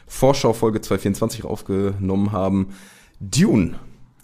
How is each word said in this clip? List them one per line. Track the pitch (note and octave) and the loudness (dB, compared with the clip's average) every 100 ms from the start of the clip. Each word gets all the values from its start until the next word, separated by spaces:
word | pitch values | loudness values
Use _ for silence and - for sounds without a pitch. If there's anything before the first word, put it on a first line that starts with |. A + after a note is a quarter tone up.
| - | -12
Vorschau-Folge | - C3+ C3+ A#2 A2+ A2+ G#2+ | 2 2 4 2 2 0 0
zwei | - G2 | -2 -2
vierundzwanzig | G2+ F#2+ A2+ - - | 0 0 -2 -4 -8
aufgenommen | - - G2 G2 G2 F#2+ F#2+ G2+ | -8 -4 -2 -2 -2 -2 0 0
haben. | G2 F#2+ G2 F#2+ - - - - - | 0 0 0 -2 -6 -20 -20 -20 -16
Dune. | G2 A#2+ G#3 A2+ E2+ - - - - _ | -4 2 4 4 2 -2 -12 -20 -20 _